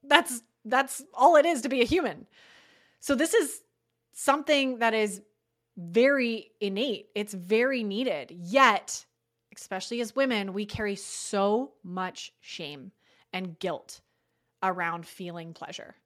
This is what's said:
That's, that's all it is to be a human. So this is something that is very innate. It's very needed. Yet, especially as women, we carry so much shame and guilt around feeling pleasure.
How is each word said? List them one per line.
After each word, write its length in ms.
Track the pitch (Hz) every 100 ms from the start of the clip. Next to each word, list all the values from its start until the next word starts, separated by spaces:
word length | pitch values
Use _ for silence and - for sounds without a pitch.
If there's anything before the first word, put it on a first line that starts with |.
That's, 380 | 277 285 - 240 _ _
that's 380 | 214 254 269 - 269
all 220 | - 277
it 100 | 339
is 160 | 330 294
to 80 | 233
be 120 | 262
a 40 |
human. 400 | 240 339 262 139 - _ - - _ _ _ _
So 160 | -
this 180 | 254 330
is 280 | 453 294 - _ _ _ _ _
something 680 | - - 294 285 285 269 240
that 140 | 233
is 280 | 220 214 190 _ _ _ _ _ -
very 760 | 170 190 262 277 240 226 - _
innate. 500 | 202 196 269 202 -
It's 180 | 208 208
very 500 | 190 175 220 254 262
needed. 480 | 208 196 262 156 123
Yet, 760 | 175 175 269 254 202 - - - _ _ _ _
especially 460 | - - 190 - 240
as 140 | 226
women, 380 | 269 269 220 196
we 120 | 190
carry 300 | 208 - 208
so 800 | 202 - - - 202 202 220 269 _
much 480 | 175 185 185 - - _
shame 520 | - - 151 143 190 _ _ _ _
and 240 | 185 185 165
guilt 420 | 185 151 - - _ _ _ _ _ _
around 420 | 190 180 170 170
feeling 480 | 170 - 175 170 165
pleasure. 420 | 165 - - - _